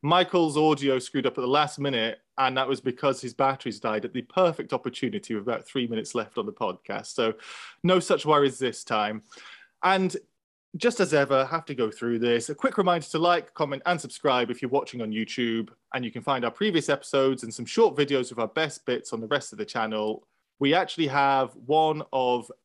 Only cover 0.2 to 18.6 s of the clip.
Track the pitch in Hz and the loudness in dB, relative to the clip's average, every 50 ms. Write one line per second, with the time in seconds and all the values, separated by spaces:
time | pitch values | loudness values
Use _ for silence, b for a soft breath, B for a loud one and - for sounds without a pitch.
0.2 | 185 175 - 180 170 160 143 151 156 156 151 143 139 139 131 127 123 - _ 139 | 4 4 4 2 2 4 2 4 4 4 4 4 2 2 2 2 0 -2 _ 0
1.2 | 120 127 120 - 127 123 131 147 151 143 - - 139 143 135 117 110 113 113 - | 0 0 -2 -2 -2 0 2 2 2 2 -2 -4 -4 -2 0 0 -2 -2 -4 -6
2.2 | _ _ _ - 135 131 127 131 131 127 139 110 - 127 123 - - 143 135 135 | _ _ _ 0 0 0 2 0 0 0 -2 -2 -2 -4 -4 0 0 0 0 0
3.2 | - 127 107 - 139 135 135 131 - 135 107 - - 117 107 107 98 - - 131 | -6 -12 -2 0 0 0 0 -2 -4 -8 -8 -6 -4 -2 -2 -2 -4 -4 -6 -8
4.2 | 120 _ - - 185 175 156 - - - - 127 - 131 120 - - 123 101 104 | -8 _ 0 2 2 2 2 0 -6 -4 -4 -4 -4 -6 -6 -4 -4 -4 -4 -4
5.2 | - - 113 107 101 117 120 110 - - - 139 123 117 117 110 110 - - 123 | -6 -6 -6 -6 -4 -4 -6 -6 -6 -6 -4 -4 -4 -2 -4 -6 -6 -4 -4 -4
6.2 | 107 - _ - 107 107 101 - 120 101 90 - _ - 101 104 104 - - - | -4 -4 _ -6 -6 -6 -6 -4 -4 -4 -4 -6 _ -10 -8 -8 -8 -10 -2 0
7.2 | 120 110 110 B B B B B B B B B _ 175 185 185 175 - 202 151 | 0 0 0 B B B B B B B B B _ 4 4 4 4 2 0 0
8.2 | - 151 156 147 143 139 123 - 135 123 110 - - - 120 107 104 104 107 110 | 2 4 4 4 4 2 2 0 -4 -4 -4 -6 -6 -2 0 0 0 0 -2 -6
9.2 | B B B B B B B B B B B B - 180 190 190 190 180 - - | B B B B B B B B B B B B 2 2 2 4 2 0 -2 -4
10.2 | - _ _ _ _ _ _ _ _ _ _ 170 - 240 240 - 196 151 143 147 | -12 _ _ _ _ _ _ _ _ _ _ 0 0 0 2 2 0 4 4 4
11.2 | 139 135 139 131 135 131 151 165 156 - 147 123 120 110 - - 120 120 120 117 | 4 4 4 2 2 2 -2 -6 -6 -6 -4 -2 -2 -2 -2 -4 -4 -2 0 0
12.2 | 117 120 120 120 113 - 151 - - 262 - - 196 180 175 170 151 - - 160 | 2 2 2 2 0 -2 -8 -2 -2 -2 0 2 2 2 2 0 0 -4 -2 0
13.2 | 160 175 175 170 - - _ - 160 143 139 131 - 170 180 165 - 131 - - | 4 4 4 2 0 -6 _ -4 -4 -4 -4 -4 -2 -2 -2 -2 -2 -10 -14 -2
14.2 | _ 151 131 123 123 113 123 120 - 123 127 139 131 - - 123 117 107 107 107 | _ 2 4 4 2 0 -2 -6 -4 0 0 0 -2 -2 -8 -8 -6 -4 -4 -4
15.2 | 113 - - - 123 117 113 113 113 - - _ _ _ - 127 123 113 - 123 | -4 -4 -4 -4 -2 -2 -2 -2 -4 -6 -10 _ _ _ -8 -6 -6 -6 -8 -8
16.2 | 117 - 139 127 120 117 113 - 208 214 190 165 139 - 147 139 - - - 139 | -4 -2 -2 0 -2 -4 -2 0 -2 0 0 0 2 0 -2 -2 -2 -2 0 2
17.2 | 135 135 135 123 - 113 113 - 123 113 - - 233 214 147 135 147 143 143 131 | 2 2 2 0 -6 -12 -10 -10 -10 -6 2 4 4 4 4 2 0 0 2 -2
18.2 | 127 - 120 113 117 107 - 156 | -2 -2 -4 -4 -4 -4 -2 -2